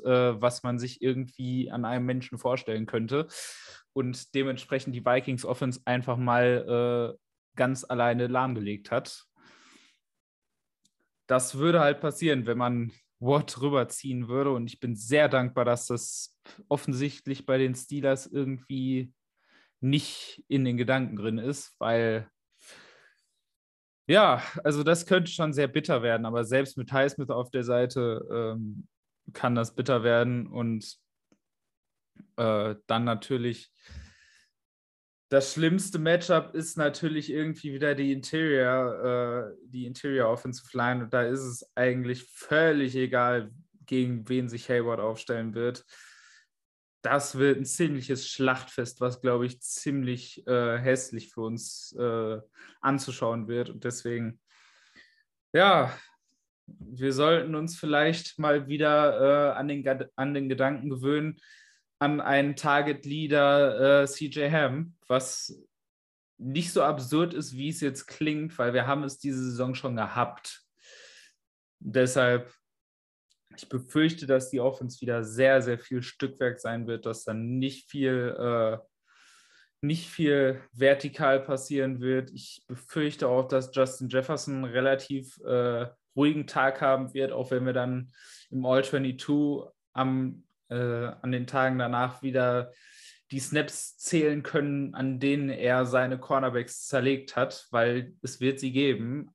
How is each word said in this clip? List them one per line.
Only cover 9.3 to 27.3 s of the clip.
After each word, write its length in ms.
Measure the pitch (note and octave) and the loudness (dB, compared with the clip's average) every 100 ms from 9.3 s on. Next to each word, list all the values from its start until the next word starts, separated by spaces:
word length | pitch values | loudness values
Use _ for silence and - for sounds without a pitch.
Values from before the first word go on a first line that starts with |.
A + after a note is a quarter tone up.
| _ - - - - _ _ _ _ _ _ _ _ _ _ _ _ _ _ _ | _ -20 -20 -20 -20 _ _ _ _ _ _ _ _ _ _ _ _ _ _ _
Das 300 | B2+ B2+ C3+ | 2 2 0
würde 240 | D#3 E3+ | 4 6
halt 180 | D3 C#3+ | 4 4
passieren, 460 | D#3 C#3 E3 C#3 A#2 | -2 -2 0 2 2
wenn 120 | A#2+ | 0
man 340 | B2 A#2+ A#2 - _ _ | 0 0 -4 -8 _ _
Watt 400 | B2 C#3+ C#3+ - | 2 2 2 -4
rüberziehen 720 | C#3 C#3+ A#2+ - C3+ B2 A#2 | 0 2 0 -4 -6 -6 -2
würde. 220 | B2+ C#3 | 0 0
Und 200 | B2+ A2+ | 0 -4
ich 80 | - | -6
bin 160 | B2 A2+ | -6 -6
sehr 320 | A2+ D3 D3 | 0 4 6
dankbar, 380 | C#3 B2+ B2 A#2+ | 4 0 0 2
dass 220 | A#2+ - | 0 0
das 520 | A#2+ - - - _ - - - | -4 -4 -12 -14 _ -20 -20 -4
offensichtlich 760 | C#3+ - B2+ C#3+ C#3 - C3+ - | -4 -2 -2 -2 -6 -8 -8 0
bei 120 | C3 | 2
den 180 | C3 B2+ | 2 0
Steelers 500 | - C#3+ C3+ C3+ - | -6 -2 0 0 -2
irgendwie 840 | C#3+ C3+ C3 B2+ C3+ C3 C3 B2+ _ _ _ _ _ _ _ | -4 -4 -6 -6 -4 -2 -2 -4 _ _ _ _ _ _ _
nicht 640 | B2+ D3 - - - - - | 0 0 0 -12 -16 -18 -4
in 160 | C#3 | 0
den 140 | C3 A#2+ | 0 0
Gedanken 400 | B2 C3 B2 G#2+ | 0 0 0 -4
drin 200 | G#2+ A#2 | -4 -4
ist, 380 | A#2+ C#3+ - _ | -4 -8 -10 _
weil, 500 | A2 A#2 A2+ A2 A2 _ _ _ - - - - _ _ _ _ _ _ _ _ _ _ - | 0 2 2 0 -6 _ _ _ -20 -20 -20 -20 _ _ _ _ _ _ _ _ _ _ 4
ja, 340 | F3+ G3 B2 - - | 6 6 4 -2 -4
also 200 | D3+ D3 | 0 2
das 220 | D3 E3+ - | 2 2 4
könnte 240 | F#3 E3+ | 2 2
schon 240 | - D#3 | -2 -2
sehr 140 | C#3+ C#3 | 0 0
bitter 340 | C3+ D3+ C#3 | 0 0 0
werden, 240 | A#2 A2+ A2+ | 2 0 0
aber 180 | A#2 | -2
selbst 340 | A2 C3 C3+ - | 0 0 0 -4
mit 140 | A2+ | -2
Highsmith 380 | C3+ C#3 C#3 | 2 2 0
auf 220 | C3 | -4